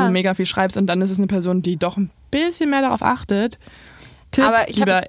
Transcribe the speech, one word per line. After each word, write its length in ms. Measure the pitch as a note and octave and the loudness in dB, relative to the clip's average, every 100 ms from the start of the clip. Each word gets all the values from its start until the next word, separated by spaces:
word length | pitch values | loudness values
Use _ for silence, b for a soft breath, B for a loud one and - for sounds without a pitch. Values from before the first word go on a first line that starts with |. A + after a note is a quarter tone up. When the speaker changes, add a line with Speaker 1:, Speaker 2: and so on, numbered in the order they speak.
Speaker 1:
du 80 | F#3 | 4
mega 220 | F#3 F#3 | 2 0
viel 140 | F#3+ F#3 | 0 -2
schreibst 280 | - F#3+ G3 | 0 0 0
und 120 | G3 | 0
dann 120 | F3+ | 0
ist 100 | F#3+ | 0
es 60 | F#3+ | 0
eine 100 | G3 | 0
Person, 340 | G3 F3+ F#3 | 0 0 0
die 160 | F3 E3 | -2 -2
doch 180 | F3 G3 | -2 -2
ein 140 | F#3+ - - | -6 -8 -6
bisschen 400 | C#4 E4+ E4+ D4+ | -2 -2 -2 0
mehr 100 | C#4 | 0
darauf 200 | C4+ A#3 | 0 0
achtet. 540 | - B3 - G3+ A#3 - B B B B B B B - | -2 -2 -2 -2 -2 -6 B B B B B B B 0
Tipp, 80 | C4 | 2
Speaker 2:
Aber 240 | A3+ - | 2 2
ich 100 | - | 0
hab, 60 | G#3 | 2
Speaker 1:
lieber 100 | F#3 | 2